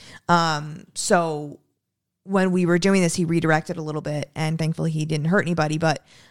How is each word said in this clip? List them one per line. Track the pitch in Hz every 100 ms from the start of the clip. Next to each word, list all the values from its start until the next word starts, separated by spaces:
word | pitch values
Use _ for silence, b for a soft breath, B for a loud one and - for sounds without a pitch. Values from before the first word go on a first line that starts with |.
| B B -
Um, | 175 165 151 151 151 -
so | - - 190 165 151 147 - _ _ _ _ _ _
when | 190 190 185
we | 180
were | 175 175
doing | 190 196
this, | 175 -
he |
redirected | 165 170 160 156 - 160
a |
little | 151 151
bit, | 151 147 - -
and | 156 160
thankfully | 160 165 160
he | 156
didn't | 156 156 156
hurt | 196
anybody. | 165 170 151 156
But, | 160 147 b b b